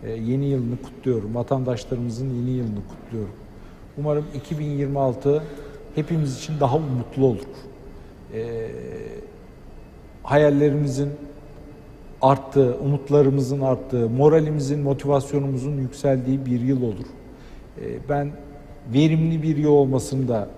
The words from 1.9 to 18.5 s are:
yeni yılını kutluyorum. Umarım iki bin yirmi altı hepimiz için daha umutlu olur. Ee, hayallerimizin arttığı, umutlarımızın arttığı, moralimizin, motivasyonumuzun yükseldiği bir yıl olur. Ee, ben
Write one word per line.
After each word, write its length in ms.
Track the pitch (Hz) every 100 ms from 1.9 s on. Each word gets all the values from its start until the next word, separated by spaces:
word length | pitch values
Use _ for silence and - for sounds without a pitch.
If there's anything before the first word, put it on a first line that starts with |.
| 123 120 113 135
yeni 200 | 120 123
yılını 300 | 127 117 104 98
kutluyorum. 440 | - - 113 101 - - - - - - -
Umarım 280 | 147 147 151 135
iki 240 | - 151
bin 60 | 147
yirmi 340 | 143 139 139
altı 440 | 135 117 143 147 156 - - - - -
hepimiz 420 | 151 165 147 123
için 160 | - 156
daha 160 | 143 139
umutlu 480 | 156 127 117 - 135
olur. 140 | 107 - - - - - - - - -
Ee, 340 | 113 117 113 110 62 62 64 57 57 - - - - - - - - - -
hayallerimizin 840 | - 143 151 139 147 143 143 127 143 143 - - - - - - - - - -
arttığı, 560 | 131 139 - 143 127 123
umutlarımızın 760 | 139 143 139 147 139 139 127 139
arttığı, 480 | 131 127 - 123 117
moralimizin, 720 | 120 147 160 151 151 135 147
motivasyonumuzun 960 | 139 135 139 143 131 147 139 131 131 143
yükseldiği 680 | 131 - 143 131 123 135 127
bir 160 | 123
yıl 220 | 123 135
olur. 220 | 120 95 87 - - - - - - -
Ee, 20 | 117 117 123
ben 220 | 143 143 143 -